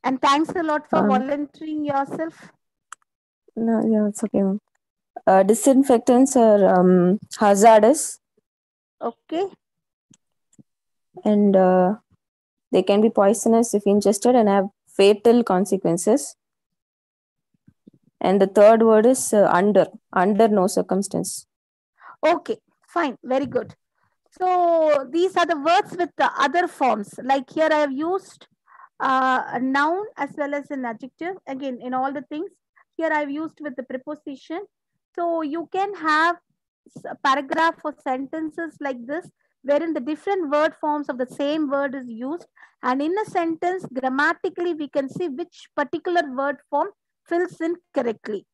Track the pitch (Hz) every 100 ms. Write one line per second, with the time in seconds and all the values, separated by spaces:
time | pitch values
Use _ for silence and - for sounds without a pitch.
0 | 247 262 285 277 320 359 320 302 294 -
1 | 208 254 262 285 285 _ 311 302 294 269
2 | 277 - 330 - - _ _ _ _ -
3 | _ _ _ _ _ - 226 220 226 214
4 | 208 208 214 202 196 202 _ _ _ _
5 | _ - - 190 196 226 - 262 269 233
6 | 247 247 262 254 226 208 190 185 180 185
7 | 180 214 - - 208 202 226 220 214 320
8 | - - _ _ _ _ _ _ _ _
9 | 233 - _ 320 381 - _ _ _ _
10 | _ _ _ _ _ _ _ _ _ _
11 | _ - 214 208 208 190 185 185 180 214
12 | _ _ _ _ _ _ _ 185 185 202
13 | 220 - 196 233 233 226 233 208 208 202
14 | 202 220 240 254 208 196 190 _ _ -
15 | 196 208 233 240 233 185 196 190 170 170
16 | - 269 - - _ _ _ _ _ _
17 | _ _ _ _ _ _ _ _ - _
18 | _ _ - 196 190 202 208 226 226 220
19 | 226 262 - 214 180 175 202 190 165 -
20 | _ 190 185 202 220 208 185 - 185 190
21 | 196 170 196 - _ _ _ _ _ _
22 | - - 311 330 - 220 _ _ _ 349
23 | 302 220 240 262 269 240 220 - _ _
24 | _ _ _ _ 370 359 349 330 311 285
25 | 254 320 370 370 339 311 294 359 403 349
26 | 349 - 262 - 277 339 359 - 262 214
27 | 202 - 247 277 262 320 311 302 294 269
28 | 330 381 - - - _ _ - - _
29 | 262 262 262 254 - 247 262 269 302 359
30 | 440 - 285 - 285 285 277 285 247 220
31 | 262 _ 330 370 - 269 277 240 240 254
32 | 269 254 - 202 392 _ _ _ _ -
33 | 320 302 294 285 320 _ 294 262 254 262
34 | 294 302 - 262 _ 330 403 _ _ _
35 | _ - 339 330 311 320 - 370 415 370
36 | 311 311 330 339 _ _ _ _ _ -
37 | - - 262 269 269 320 330 320 302 -
38 | 285 262 269 320 311 320 330 - 277 254
39 | 233 311 349 _ _ _ 262 285 330 302
40 | 247 302 - 392 302 294 311 - 302 294
41 | 285 254 254 - 285 311 294 277 277 269
42 | 254 226 262 339 - _ - _ 247 269
43 | 302 392 427 370 330 320 349 370 - 254
44 | 262 262 302 339 381 320 349 311 285 294
45 | 269 - 359 262 339 - - - 277 320
46 | 359 349 302 254 277 277 _ 285 381 _
47 | _ _ _ 339 359 - 330 349 _ 269
48 | 233 214 - 202 _